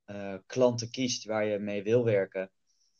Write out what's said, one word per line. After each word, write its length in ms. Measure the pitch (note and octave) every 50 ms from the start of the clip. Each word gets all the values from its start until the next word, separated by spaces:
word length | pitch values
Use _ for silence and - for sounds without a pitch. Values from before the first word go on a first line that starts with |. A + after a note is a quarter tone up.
| _
eh, 300 | G#2 G2+ G2+ G3+ - - F#2+ _
klanten 460 | - - B2+ B2+ B2 A#2+ A#2+ A2+ A#2
kiest 340 | - C3 B2+ A#2+ - - -
waar 200 | G#2 A2 G#2+ G#2+
je 140 | G#2+ G#2 G2
mee 240 | G#2 G2+ G#2 G#2 F#2+
wil 200 | G#2+ A#2 B2 A#2
werken, 480 | A2+ G#2 G2 F#2+ - - F#2+ F#2+ - _ _ _ _ _ _ _ _ _